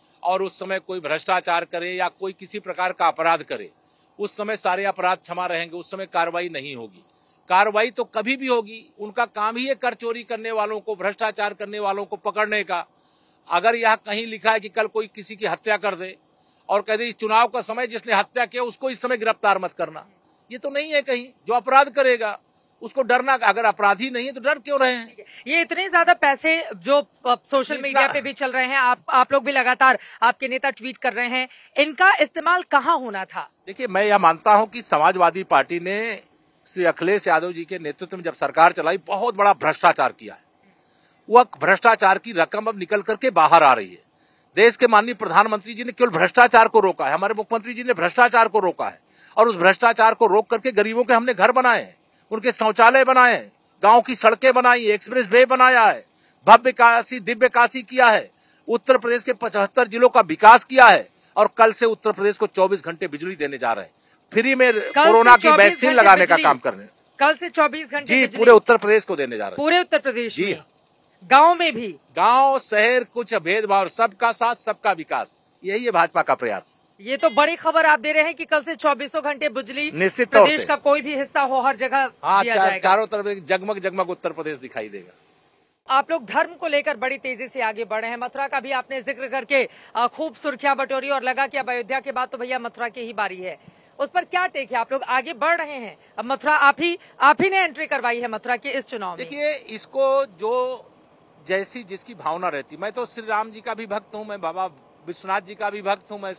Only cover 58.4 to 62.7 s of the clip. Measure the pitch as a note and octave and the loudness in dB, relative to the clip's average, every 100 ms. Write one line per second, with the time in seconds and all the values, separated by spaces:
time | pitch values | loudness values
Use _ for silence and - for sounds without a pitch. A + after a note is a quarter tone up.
58.4 | _ _ - A#3 - B3+ A#3 A#3+ B3+ - | _ _ -6 -4 2 2 2 -4 -4 -6
59.4 | A#3 G#3 G3 - A#3 A3+ B3 B3 F3 D#3 | -4 -2 -2 0 -2 2 2 2 0 6
60.4 | G#3+ A#3+ - C4 A#3+ D#3+ - _ _ - | 8 8 6 6 8 6 2 _ _ 0
61.4 | G#3 - A3+ G#3 A#3 A3 A3 F#3+ G3+ G3 | 0 4 2 4 -2 -2 -4 -2 -2 -2
62.4 | G#3 - F#3+ | -4 0 0